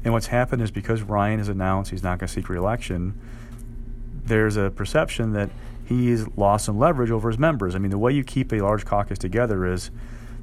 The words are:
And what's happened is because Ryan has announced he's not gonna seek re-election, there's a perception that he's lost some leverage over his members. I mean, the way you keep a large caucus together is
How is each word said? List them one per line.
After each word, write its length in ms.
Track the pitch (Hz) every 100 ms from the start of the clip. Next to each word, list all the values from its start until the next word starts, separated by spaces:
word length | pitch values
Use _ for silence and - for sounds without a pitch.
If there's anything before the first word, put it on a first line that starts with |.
And 80 | 117
what's 160 | 113 -
happened 340 | 120 123 127
is 80 | 110
because 320 | 101 101 113
Ryan 380 | 104 104 101 110
has 80 | 104
announced 440 | 98 95 95 98
he's 120 | 92
not 160 | 92 90
gonna 80 | 95
seek 220 | - 90
re-election, 680 | 90 92 120 - 90 90 104 - - - - - - - - - - -
there's 320 | 110 107 104
a 120 | 98
perception 640 | 90 101 156 156 - 113
that 180 | 104 101 - - - -
he's 420 | 123 123 117 110 -
lost 300 | 101 104 -
some 120 | 104
leverage 320 | 143 151 120
over 200 | 113 113
his 100 | 113
members. 340 | 156 147 95
I 60 | 90
mean, 100 | 98
the 80 | 101
way 140 | 117
you 140 | 143 131
keep 260 | - 127
a 80 | 110
large 240 | 98 107
caucus 340 | - 104 101 98
together 480 | 98 101 120 101 90
is 260 | 90 - - - - - -